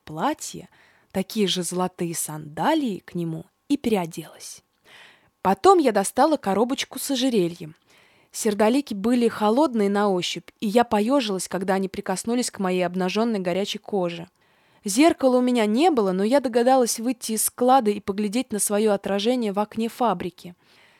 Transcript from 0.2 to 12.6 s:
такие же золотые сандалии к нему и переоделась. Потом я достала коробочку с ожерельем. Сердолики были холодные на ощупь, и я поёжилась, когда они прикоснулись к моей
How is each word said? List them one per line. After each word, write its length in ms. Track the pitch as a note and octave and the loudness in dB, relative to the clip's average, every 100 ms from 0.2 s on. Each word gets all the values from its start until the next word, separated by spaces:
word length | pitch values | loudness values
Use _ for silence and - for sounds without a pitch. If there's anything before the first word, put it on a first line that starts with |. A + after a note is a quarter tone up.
| A#3+ D#4 - E3 - _ _ _ _ | -4 -4 -10 -14 -18 _ _ _ _
такие 360 | F#3+ - A3 F#3+ | -6 -4 -2 0
же 160 | F3 | 0
золотые 520 | E3+ F3+ F3+ - E3+ | -4 -2 -4 -4 -6
сандалии 840 | E3 - D#3 D3+ D#3+ G3+ D#4+ C4 F#3 | -4 -8 -10 -12 -4 0 0 0 -6
к 160 | - | -8
нему 320 | F3 E3 D#3+ - _ - | -6 -6 -6 -12 _ -4
и 80 | C#4 | -2
переоделась. 840 | A#3 G#3 E3+ F3 D#3 - - - _ _ _ - - _ _ _ | 0 0 -2 -8 -16 -18 -18 -20 _ _ _ -20 -20 _ _ _
Потом 380 | F#3 G3 F#4 F#4 | -2 4 6 6
я 140 | C4 | 4
достала 440 | G#3 G3 - D#4 D4 | 2 0 2 2 2
коробочку 640 | G3+ F#3+ A#3+ C4+ - C4 | 0 0 0 -2 -6 -8
с 120 | - | -6
ожерельем. 640 | C4 C4 A#3 E3+ E3+ D#3 - _ _ _ _ _ | -2 0 2 0 -4 -14 -18 _ _ _ _ _
Сердолики 640 | - A3 G3+ A3 C4+ - | -6 -2 2 2 2 0
были 340 | G3+ A3+ B3 A#3 | -2 0 2 2
холодные 640 | - G#3 A#3+ - A3+ G3+ | 2 2 4 2 2 0
на 180 | G3+ G#3 | 2 2
ощупь, 400 | F3+ - E3+ - - | 0 -2 -8 -12 -8
и 60 | A3 | 0
я 180 | A#3 | 2
поёжилась, 640 | A#3 G#3+ G#3+ C#4+ A3 F#3+ - | 2 0 2 2 0 -4 -4
когда 260 | F3+ F#3 | -4 -2
они 140 | F#3+ F#3+ | -2 -2
прикоснулись 600 | - G3 F#3 A#3 B3 A#3 | -6 -6 -6 -2 -2 -2
к 80 | |
моей 280 | - | -4